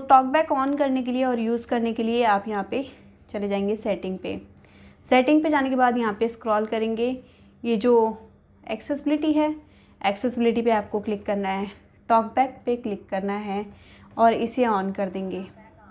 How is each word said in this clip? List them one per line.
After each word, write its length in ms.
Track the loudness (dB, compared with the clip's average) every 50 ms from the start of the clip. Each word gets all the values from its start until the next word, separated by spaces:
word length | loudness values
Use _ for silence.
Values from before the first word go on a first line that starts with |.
| 6
टॉकबैक 480 | 6 6 6 6 6 2 2 2 2 0
on 240 | 0 0 0 0 0
करने 260 | 0 0 0 -2 -2
के 80 | -2
लिए 120 | -2 0 0
और 160 | 0 0 0
यूज़ 280 | 0 0 -2 -2 -2 -2
करने 260 | -2 0 0 -2 -2
के 100 | -2 -2
लिए 200 | 0 0 2 2
आप 220 | 2 2 2 0 -4
यहाँ 200 | -6 -6 -4 -4
पे 120 | -4 -6 -6 -6 -12 -20 -20 -20 -20 _ -20 -12
चले 180 | -8 -6 -4 -2
जाएंगे 280 | -2 -2 0 -2 -2
सेटिंग 420 | -2 -2 -4 -4 -4 -4 -8 -8 -6
पे। 200 | -8 -10 -10 -10 -12 -16 -20 -20 -20 -20 -20 -20 -20 -20 -20 _ -2
सेटिंग 380 | 2 4 4 6 6 4 4 4
पे 60 | 4
जाने 200 | 2 2 2 0
के 60 | 2
बाद 220 | 2 2 2 2 2
यहाँ 160 | 0 -2 0
पे 140 | 0 -2 -4
स्क्रॉल 360 | -4 -6 -2 0 0 0 0 -2
करेंगे, 420 | -2 -2 -2 -2 -2 -2 -2 -2 -2 -6 -10 -18 _ _ -20 -20 _ _ -4
ये 140 | -2 -2 2
जो 400 | 4 4 6 6 4 2 0 -6 -14 -20 -20 _ _ _ _ _ -12 -12
एक्सेसिबिलिटी 680 | -10 -10 -6 -6 -6 -4 0 0 0 0 2 2 2
है, 200 | 2 2 0 -2 -6 -10 -20 -20 -20 _ _ _ _
एक्सेसिबिलिटी 600 | -2 -2 -2 0 -2 -4 -2 2 2 2 2 2
पे 100 | 2 2
आपको 280 | 2 0 0 -2 -6 -6
क्लिक 240 | -4 -4 -6 -6 -4
करना 240 | -4 -4 -2 -2 -4
है, 180 | -4 -4 -6 -8 -10 -18 _ _ _ _ _ 2
टॉकबैक 480 | 2 2 2 0 0 0 0 0 -2 -8 -4
पे 100 | -4 -4 -2
क्लिक 300 | -2 -6 -6 -6 -8 -8
करना 280 | -8 -6 -4 -4 -6 -6
है 240 | -6 -6 -6 -6 -6 -8 -14 -20 -20 -20 -20 -20 -20 -18 -2 2
और 160 | 4 4 4
इसे 320 | 2 -2 -4 0 0 0 2
on 280 | 0 0 -2 -4 -4
कर 140 | -6 -6 -6
देंगे। 360 | -6 -8 -8 -6 -8 -8 -10 -12 -16 -20 -20 -20 _ -20 -20 -20